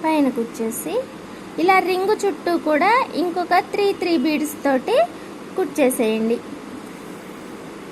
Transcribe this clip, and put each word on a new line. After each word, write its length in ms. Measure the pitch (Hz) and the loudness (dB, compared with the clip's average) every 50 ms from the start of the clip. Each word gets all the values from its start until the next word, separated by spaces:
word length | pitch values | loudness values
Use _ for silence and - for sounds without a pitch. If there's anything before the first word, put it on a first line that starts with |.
| - | 2
పైన 240 | 320 320 302 285 262 | 2 2 4 4 2
కూర్చేసి 720 | - 240 226 - - - 226 226 226 - - 302 359 494 539 - - - - - - - - - - - | 2 0 -4 -4 -4 -4 -4 -4 -4 -6 -6 -4 -2 -4 -4 -4 -12 -16 -16 -14 -16 -16 -14 -10 -4 2
ఇలా 200 | 320 370 381 381 | 4 6 6 6
రింగ్ 480 | 370 349 370 370 370 392 427 - - | 4 2 0 2 2 2 2 2 2
చుట్టూ 300 | 403 - - - 349 349 | -2 -2 0 0 0 0
కూడా 480 | 311 262 302 302 294 339 392 453 508 523 - - | 2 2 2 4 4 4 6 4 4 2 0 0
ఇంకొక 400 | 262 330 359 330 359 349 349 349 | -2 -2 0 0 -2 0 4 2
త్రీ, 380 | 359 - - - - 403 403 | 2 2 2 0 2 2 2
త్రీ 240 | 392 381 370 359 339 | 2 0 0 2 2
బీడ్స్ 360 | 320 254 320 302 285 302 294 | 2 2 2 2 2 0 -2
తోటి 500 | - - - 277 269 262 269 - 453 554 679 719 - - - - - - - - - | -4 -2 0 2 2 2 2 2 4 4 4 2 0 -12 -14 -14 -14 -14 -14 -8 -4
కుచ్చేసేయండి 840 | - 370 285 - - 285 247 254 - 240 220 220 220 226 226 233 - - - - - - - - - - - - - - - - - - - - - - - - - - - - - - - | -2 -2 -2 2 2 2 4 4 2 0 2 2 2 0 0 0 -2 -4 -12 -12 -12 -12 -14 -14 -14 -14 -14 -14 -14 -14 -14 -14 -14 -14 -14 -14 -14 -14 -14 -14 -14 -14 -14 -14 -14 -14 -14